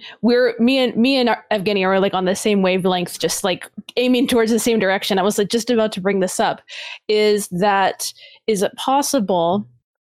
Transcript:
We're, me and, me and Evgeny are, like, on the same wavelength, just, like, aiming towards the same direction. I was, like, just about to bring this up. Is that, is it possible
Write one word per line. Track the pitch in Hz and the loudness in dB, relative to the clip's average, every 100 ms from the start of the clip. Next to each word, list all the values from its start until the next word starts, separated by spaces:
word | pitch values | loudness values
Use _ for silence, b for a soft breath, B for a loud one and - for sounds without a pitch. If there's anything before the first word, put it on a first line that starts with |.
| B B | B B
We're, | 214 247 247 226 | 2 4 2 2
me | 233 269 | 2 2
and, | 247 - | 0 2
me | 247 269 | 2 2
and | 240 214 - | 0 -2 -2
Evgeny | 214 185 202 185 | -4 0 0 2
are, | 190 | 2
like, | 196 | 0
on | 190 185 | 0 -2
the | 190 | -2
same | 220 202 | 0 2
wavelength, | 185 185 185 180 175 - | 2 2 0 -2 -4 -4
just, | 165 - | -4 -2
like, | 196 180 - - - - | -4 -4 -8 -18 -8 -2
aiming | 247 254 262 | 2 2 2
towards | 247 220 | 2 2
the | 226 | 2
same | 240 226 | 2 0
direction. | 190 196 - 190 | 0 0 0 0
I | |
was, | 185 208 | 0 0
like, | 202 | 0
just | 233 220 | -2 0
about | 240 220 | 0 0
to | 208 | -2
bring | 190 202 | -2 0
this | 190 - | -2 0
up. | 202 - _ B B B - | -2 -2 _ B B B -2
Is | 214 214 208 202 | 0 2 0 -2
that, | 175 208 196 190 - - B B B - | 0 2 2 0 -2 -10 B B B -4
is | 208 | -2
it | 202 - | -2 -4
possible | - 269 277 277 196 180 165 196 208 _ _ _ _ | -2 0 0 -2 0 0 2 0 -4 _ _ _ _